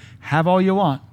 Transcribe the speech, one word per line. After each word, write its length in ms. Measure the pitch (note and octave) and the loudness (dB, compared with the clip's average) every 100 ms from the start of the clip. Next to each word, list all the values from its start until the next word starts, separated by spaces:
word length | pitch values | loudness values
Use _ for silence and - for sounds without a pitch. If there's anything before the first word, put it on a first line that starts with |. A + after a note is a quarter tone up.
| - - | -14 -20
"Have 280 | - D3 E3 | -4 -2 0
all 140 | F#3 | 2
you 140 | F#3+ F#3+ | 0 0
want." 260 | F3 C3 - | 0 -2 -8